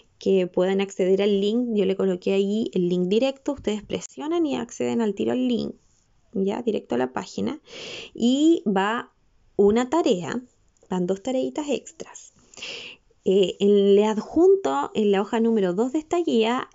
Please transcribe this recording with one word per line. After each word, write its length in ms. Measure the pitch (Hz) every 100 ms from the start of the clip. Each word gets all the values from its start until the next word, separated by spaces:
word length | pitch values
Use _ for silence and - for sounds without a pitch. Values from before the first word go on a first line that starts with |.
| - -
que 240 | - 190 180
puedan 340 | 185 180 196
acceder 400 | 196 - 185 190
al 200 | 202 196
link. 300 | 202 226 247
Yo 100 | 214
le 120 | 190 190
coloqué 360 | 190 180 196
ahí 380 | 196 196 214 226
el 140 | 196 175
link 200 | 180 180
directo, 460 | 214 269 269 -
ustedes 280 | 277 - 208
presionan 640 | 208 185 - - 294 349 311
y 80 |
acceden 460 | 254 233 - 240 240
al 160 | 220 202
tiro 160 | 220
al 160 | 240 254
link, 260 | 240 - - _ _ _ _ _
ya, 300 | 202 190 226
directo 320 | 240 208 -
a 40 | 240
la 140 | 254
página. 480 | 220 190 - 202 294 - - - - -
Y 480 | - 233 262 311 330
va 480 | - 190 196 233 - _ _ _ _ -
una 340 | 202 220 254
tarea, 500 | 320 330 185 147 240 254 _ _ _ -
van 200 | 185 180
dos 160 | 190
tareitas 440 | 262 262 262 254 294
extras. 640 | 277 - - - - - _ _ - - - - - _ _
Eh, 320 | - 190 180 -
en, 380 | 202 202 196 196
le 80 | 214
adjunto 840 | 214 208 - 370 392 320 277 285
en 160 | - 214
la 120 | 190
hoja 180 | 202 233
número 340 | 226 226 190
dos 180 | 180 254
de 60 | 311
esta 200 | 311 349
guía 500 | 330 247 220 254 -